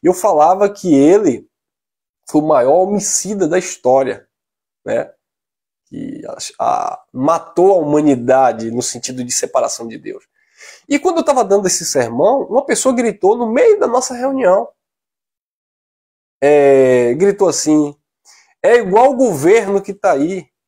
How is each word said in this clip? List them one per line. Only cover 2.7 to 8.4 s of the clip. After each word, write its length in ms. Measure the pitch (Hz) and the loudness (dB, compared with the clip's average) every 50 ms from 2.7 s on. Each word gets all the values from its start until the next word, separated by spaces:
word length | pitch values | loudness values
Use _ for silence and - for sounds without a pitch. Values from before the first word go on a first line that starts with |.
| 147 180 | 2 2
homicida 680 | 190 196 208 202 - - - - - 185 220 196 185 | 2 0 -2 -4 -4 -4 -6 -6 -6 -8 -6 -4 -4
da 120 | 156 160 185 | -2 -2 -2
história, 680 | 180 - - - - 127 127 135 135 123 110 - - _ _ _ _ _ _ _ _ _ _ _ _ | -4 -6 -10 -4 0 0 2 2 0 -2 -6 -10 -14 _ _ _ _ _ _ _ _ _ _ _ _
né? 280 | 107 110 113 - - _ _ _ _ _ _ _ _ _ _ _ _ _ _ _ | -6 -6 -6 -6 -8 _ _ _ _ _ _ _ _ _ _ _ _ _ _ _
Que 360 | _ - - - - - - - | _ -16 -14 -14 -14 -14 -14 -16
a, 120 | - - - - - - - | -16 -16 -14 -16 -16 -10 -6
a, 440 | - - 60 - - - - - _ _ - | -4 -4 -4 -4 -4 -8 -10 -12 _ _ -8
matou 600 | 127 131 151 165 165 - - - 170 175 196 196 | -4 -2 -2 -2 -2 -4 -6 -2 2 2 4 4
a 40 | 175 | 2
humanidade 920 | 156 147 147 151 151 147 139 123 117 123 127 131 | 2 0 0 2 2 2 2 2 2 2 2 4